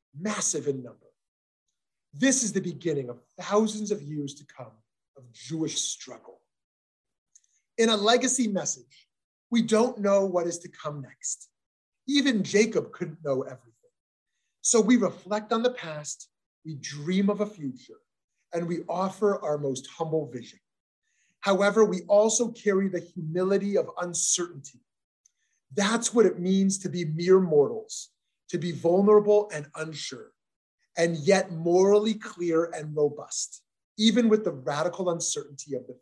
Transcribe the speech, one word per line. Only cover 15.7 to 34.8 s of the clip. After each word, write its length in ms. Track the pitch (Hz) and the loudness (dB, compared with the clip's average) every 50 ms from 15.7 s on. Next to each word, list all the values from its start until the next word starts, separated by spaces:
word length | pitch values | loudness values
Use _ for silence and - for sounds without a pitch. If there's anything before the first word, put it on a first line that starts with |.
past, 580 | 247 - - 165 156 151 147 - - - - _ _ _ _ _ _ _ _ | -2 -2 -10 -10 -10 -10 -10 -12 -14 -14 -16 _ _ _ _ _ _ _ _
we 100 | 160 160 | -14 -14
dream 540 | 131 117 - 143 147 147 160 185 190 202 196 | -12 -12 -14 -12 -10 -4 -2 0 2 2 2
of 120 | 208 196 | 2 0
a 40 | 208 | -2
future, 540 | 208 - - 147 135 120 - - - - - _ _ _ _ _ _ _ _ _ _ - | -6 -6 -10 -10 -10 -10 -10 -16 -20 -20 -20 _ _ _ _ _ _ _ _ _ _ -6
and 140 | 170 175 170 | -6 -4 -4
we 120 | 175 160 - - | -4 -6 -6 -6
offer 520 | 170 180 190 196 190 - 220 202 196 180 - | -4 -2 -2 -4 -2 0 0 0 0 0 -2
our 140 | 156 151 147 | -2 -2 -2
most 300 | 143 139 131 123 - - | -2 -4 -4 -6 -8 -14
humble 420 | - - 165 160 151 160 143 131 | -8 -6 -4 -2 -2 -2 -2 -4
vision. 280 | 123 120 110 - - _ _ _ _ _ _ _ _ _ _ _ _ _ _ _ _ _ | -10 -14 -14 -16 -20 _ _ _ _ _ _ _ _ _ _ _ _ _ _ _ _ _
However, 440 | - 196 202 190 202 202 196 220 220 | 0 0 2 4 4 2 6 4 4
we 160 | 190 180 180 - - | 4 4 -4 0 4
also 420 | 202 208 214 226 220 - 247 220 | 4 6 6 4 2 0 0 -2
carry 400 | - - - 214 196 190 196 190 | -4 -4 -2 0 2 2 0 0
the 100 | 185 175 | -2 -4
humility 800 | 165 - _ 180 160 156 160 180 185 190 202 196 190 202 202 180 | -8 -8 _ -10 -8 -4 -2 -2 0 2 2 0 0 0 0 0
of 120 | 160 - - - | -2 -2 -6 -8
uncertainty. 800 | 180 175 170 165 - - - - 175 175 170 143 139 - - - _ _ _ _ _ _ _ _ _ _ _ _ _ _ _ _ _ _ 131 | -8 -6 -4 -4 -2 -2 -2 -2 -2 -6 -10 -16 -18 -20 -20 -20 _ _ _ _ _ _ _ _ _ _ _ _ _ _ _ _ _ _ -4
That's 400 | 202 202 202 226 233 233 - - | -2 0 0 0 0 -2 0 2
what 120 | 240 214 | 4 4
it 140 | 185 175 - | 4 4 0
means 400 | 175 185 190 196 196 196 190 - | -2 0 2 2 2 2 0 -2
to 100 | - 185 | -6 -6
be 160 | 143 180 175 | -6 -4 -4
mere 340 | 156 156 160 175 180 190 190 | -4 -4 -4 2 4 6 6
mortals, 720 | 190 170 156 147 139 117 120 110 110 - - - - - _ _ _ _ _ _ _ _ | 6 4 4 4 4 4 0 -6 -10 -12 -14 -14 -14 -16 _ _ _ _ _ _ _ _
to 80 | - 175 | -8 -6
be 140 | 151 175 | -6 -6
vulnerable 800 | 165 135 - 165 170 185 202 208 214 208 208 208 208 208 208 - - | -8 -2 0 2 2 4 6 8 6 6 6 6 4 4 2 0 -6
and 140 | 151 147 - _ | -10 -10 -12 _
unsure, 560 | 156 156 160 156 143 - - 131 120 110 - _ _ _ _ _ _ _ _ _ _ _ _ _ - | -10 -10 -10 -10 -12 -12 -12 -12 -14 -18 -20 _ _ _ _ _ _ _ _ _ _ _ _ _ 0
and 180 | 170 170 170 156 | 0 0 0 -2
yet 340 | 143 170 196 185 190 - | 2 2 2 2 2 -2
morally 640 | 175 160 165 170 170 180 190 196 208 208 214 226 220 | -6 -6 -2 2 4 6 6 6 6 4 4 2 -2
clear 500 | 214 - - - - 175 170 160 160 170 165 - | -4 -6 -14 -10 -6 -4 0 0 0 0 0 -4
and 220 | 165 156 151 151 | -10 -10 -8 -2
robust, 640 | 151 151 147 147 147 - - - - - - - - _ _ _ _ _ _ _ - | 0 0 0 0 -4 -12 -10 -8 -8 -8 -8 -12 -20 _ _ _ _ _ _ _ 2
even 300 | 214 226 202 240 233 226 | 2 4 4 6 4 4
with 160 | 214 214 214 | 4 4 2
the 80 | 185 | 0
radical 600 | 147 139 127 151 143 147 | -4 -4 -6 -6 -4 -2